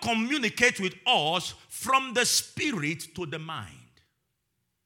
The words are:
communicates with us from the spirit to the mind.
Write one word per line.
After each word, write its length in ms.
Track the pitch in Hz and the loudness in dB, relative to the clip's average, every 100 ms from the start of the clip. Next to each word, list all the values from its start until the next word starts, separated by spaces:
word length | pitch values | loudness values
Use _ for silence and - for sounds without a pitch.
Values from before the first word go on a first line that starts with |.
communicates 760 | 226 226 233 302 220 - 247 240 | 0 0 2 0 0 4 4 4
with 160 | 185 - 247 | -2 -2 2
us 480 | 214 151 175 - - - | 2 2 0 -2 -10 -14
from 440 | - 233 262 262 | -8 2 2 2
the 120 | 233 - | 2 2
spirit 880 | - - - 302 208 143 165 - 180 | 2 0 -2 -2 0 -2 -4 -8 -10
to 100 | 165 | -8
the 140 | 160 | -8
mind. 380 | 160 147 101 - - _ _ _ _ _ _ _ _ _ | -8 -10 -10 -16 -20 _ _ _ _ _ _ _ _ _